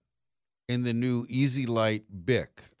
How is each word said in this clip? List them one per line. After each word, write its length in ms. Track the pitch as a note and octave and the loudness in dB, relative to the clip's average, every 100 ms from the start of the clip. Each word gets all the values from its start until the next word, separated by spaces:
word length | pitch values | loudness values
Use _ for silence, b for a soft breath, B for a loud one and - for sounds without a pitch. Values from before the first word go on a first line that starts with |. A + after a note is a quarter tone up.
| _ _ _ _ _ _ - | _ _ _ _ _ _ -4
in 140 | B2 | -2
the 100 | B2 | 0
new 340 | A#2 B2+ A#2+ A#2 | 0 0 -2 -2
Easy 380 | B2+ C#3 C3 A#2+ | 0 2 0 0
Light 380 | A2+ A2 G#2+ - F#2+ | 2 2 0 -6 -8
Bic. 460 | F2 A#2 D#2 - - - | -2 -2 -2 -12 -20 -16